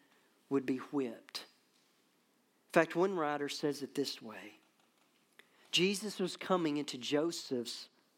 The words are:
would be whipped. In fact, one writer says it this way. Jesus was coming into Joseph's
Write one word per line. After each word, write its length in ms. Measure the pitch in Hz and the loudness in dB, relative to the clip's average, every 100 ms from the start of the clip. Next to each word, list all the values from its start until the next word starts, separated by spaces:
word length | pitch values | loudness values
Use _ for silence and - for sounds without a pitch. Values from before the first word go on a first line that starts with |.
| _ _ _ _ - | _ _ _ _ 0
would 160 | 135 131 | 0 2
be 120 | 127 | -4
whipped. 680 | - 143 123 110 - - - _ _ _ _ _ _ _ _ _ _ _ _ | -2 -2 -2 -4 -12 -14 -14 _ _ _ _ _ _ _ _ _ _ _ _
In 40 | |
fact, 220 | 175 160 170 | 4 6 4
one 200 | 190 185 | 2 2
writer 340 | 147 147 143 | 0 -2 -4
says 340 | - 147 139 | -2 -2 -2
it 100 | 131 | -6
this 260 | - 127 - | -4 -4 -6
way. 400 | 117 104 - - _ _ _ _ _ _ _ - - _ - | -12 -14 -16 -20 _ _ _ _ _ _ _ -20 -20 _ -2
Jesus 480 | - 190 190 208 - | 2 4 2 -4 -2
was 180 | 180 - | -4 -4
coming 400 | - 185 160 147 | 0 2 4 0
into 200 | 147 127 | -2 -6
Joseph's 880 | 113 147 170 160 - 127 117 - - _ _ | 0 2 2 -2 -4 -2 -2 -8 -14 _ _